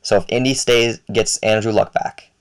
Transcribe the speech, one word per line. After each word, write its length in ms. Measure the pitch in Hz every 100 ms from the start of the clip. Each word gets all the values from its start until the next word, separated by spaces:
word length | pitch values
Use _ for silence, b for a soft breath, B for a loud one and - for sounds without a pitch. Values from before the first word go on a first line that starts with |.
So 140 | - 101
if 80 | -
Indy 260 | 117 127
stays, 460 | 131 - 120 117 110 -
gets 260 | 107 107 -
Andrew 340 | 110 110 110
Luck 200 | 104 -
back 380 | - - - _ _